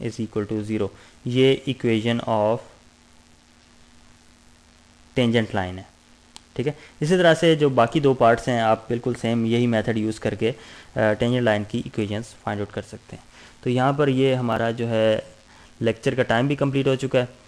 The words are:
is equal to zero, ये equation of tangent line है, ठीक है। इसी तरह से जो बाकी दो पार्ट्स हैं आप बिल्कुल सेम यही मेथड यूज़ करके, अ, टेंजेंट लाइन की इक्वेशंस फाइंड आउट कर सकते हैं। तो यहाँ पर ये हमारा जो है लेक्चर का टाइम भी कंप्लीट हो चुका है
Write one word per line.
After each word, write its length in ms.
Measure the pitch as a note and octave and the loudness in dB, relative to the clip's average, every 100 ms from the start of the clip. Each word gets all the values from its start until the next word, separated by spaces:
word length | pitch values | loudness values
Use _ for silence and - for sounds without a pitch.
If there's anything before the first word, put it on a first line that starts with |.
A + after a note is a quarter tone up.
is 160 | A#2 A2 | -10 -8
equal 260 | G#2+ A2 G#2 | -6 -6 -4
to 160 | A2 G#2 | -6 -4
zero, 180 | G#2+ G2+ - - - B2 | -4 -4 -6 -20 -12 -4
ये 360 | B2 C3 C3+ - | 2 4 4 -2
equation 540 | B2 A#2+ A2+ A2+ A#2 A#2 | -4 0 0 0 -2 -2
of 300 | A2+ G#2 A#2+ - - - _ _ - - - _ _ _ - - - - - - - - - _ _ _ _ - - | 0 0 0 -6 -20 -20 _ _ -20 -20 -20 _ _ _ -20 -20 -20 -20 -20 -20 -20 -20 -20 _ _ _ _ -8 -2
tangent 380 | A#2+ A#2 A2 | 2 2 0
line 240 | G#2 F#2 F#2 | -4 -4 -8
है, 80 | - - _ - _ - - - | -16 -20 _ -20 _ -20 -14 -6
ठीक 100 | C3 | -6
है। 100 | C#3+ - - | -6 -18 -6
इसी 140 | D3+ F3+ | 0 4
तरह 180 | E3+ | 4
से 200 | D#3+ E3+ D#3 | 4 4 4
जो 140 | D3 | 2
बाकी 300 | B2+ A#2 E3 | 4 2 2
दो 140 | C#3 | 2
पार्ट्स 340 | B2+ A#2 A#2 - | 4 4 4 0
हैं 120 | A#2+ | 0
आप 240 | A2+ A2 - | 2 0 -2
बिल्कुल 260 | A#2+ B2+ | -4 -4
सेम 320 | A#2+ A#2 A#2 A2+ | -4 -2 -2 0
यही 200 | A#2 A#2+ | 0 2
मेथड 320 | A2+ G#2 A2 | 0 0 -2
यूज़ 220 | A2 A2 | -2 -4
करके, 300 | A2+ G#2 A2+ | -6 -2 -4
अ, 40 | - - - - - | -4 -14 -20 -10 0
टेंजेंट 460 | A2 G#2+ A#2+ B2 | 0 2 0 2
लाइन 220 | A#2 G#2 | 2 0
की 180 | G#2 A#2+ A#2 | -2 -6 -6
इक्वेशंस 480 | - G#2 G#2 A#2 - | -6 -4 -6 -10 -12
फाइंड 160 | - G#2 | -8 -6
आउट 120 | G2+ | -6
कर 100 | - | -8
सकते 340 | - G#2+ - - | -12 -16 -18 -20
हैं। 80 | - - - - | -20 -20 -20 -8
तो 80 | B2+ | -2
यहाँ 240 | B2 C3 | 0 2
पर 140 | C#3 C#3+ | 2 0
ये 260 | C3 C3+ | 2 2
हमारा 360 | B2+ A#2+ A2 A#2 | 2 0 0 -2
जो 160 | A#2 A#2 | -2 -2
है 360 | A2+ A2 G#2+ - - - - - - | 2 2 2 -4 -20 -20 -20 -20 -4
लेक्चर 340 | A2+ G#2+ C#3 | -2 0 -2
का 80 | B2+ | -2
टाइम 240 | B2 A#2 C3+ | 0 2 0
भी 80 | C#3+ | 0
कंप्लीट 300 | C#3 C3+ C3+ | 0 0 0
हो 100 | C3 | 0
चुका 220 | C3 - | 0 -2
है 100 | B2 - | -2 -10